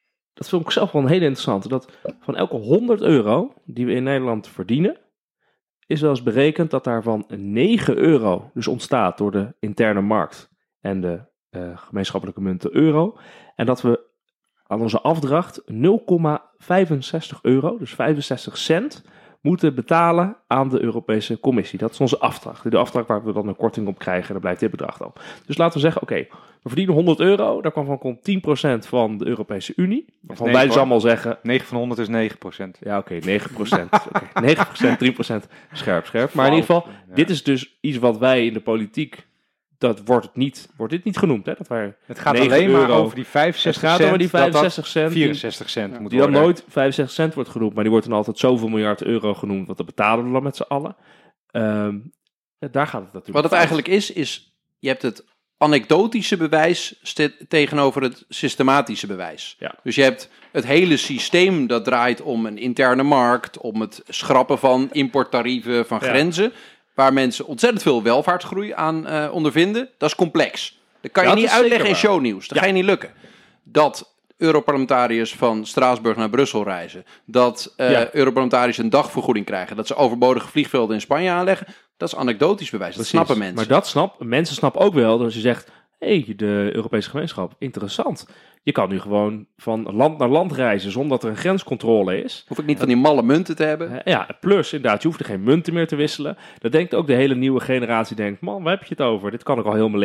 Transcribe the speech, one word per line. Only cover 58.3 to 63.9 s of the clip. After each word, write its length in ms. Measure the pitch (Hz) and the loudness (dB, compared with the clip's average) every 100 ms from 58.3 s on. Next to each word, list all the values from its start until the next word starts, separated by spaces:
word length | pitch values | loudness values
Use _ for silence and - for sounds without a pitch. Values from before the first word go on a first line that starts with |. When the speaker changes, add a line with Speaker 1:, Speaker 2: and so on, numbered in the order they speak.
| - 127 - 135 143 139 104 104 | -6 -4 0 2 2 2 -4 -8
Speaker 3:
bewijs. 500 | 95 87 78 - - | -10 -10 -12 -16 -12
Speaker 1:
Ja. 160 | - - | -12 -10
Speaker 3:
Dus 120 | 131 | -4
je 80 | 110 | 2
hebt 280 | 135 123 - _ - | 4 2 -6 _ -10
het 140 | 165 120 | -6 0
hele 300 | 147 185 143 | 4 4 2
systeem 720 | - 135 - 175 185 180 123 | 0 -6 0 2 4 2 0
dat 180 | 117 | -2
draait 380 | 110 123 120 120 | 0 0 2 -2
om 240 | - 120 113 | -4 -4 -4
een 120 | 104 | -6
interne 440 | 123 120 131 127 | -6 2 2 4
markt, 560 | 143 143 120 123 - - | 4 4 4 2 -2 -12
om 220 | 120 110 | -8 -6
het 220 | 110 | -6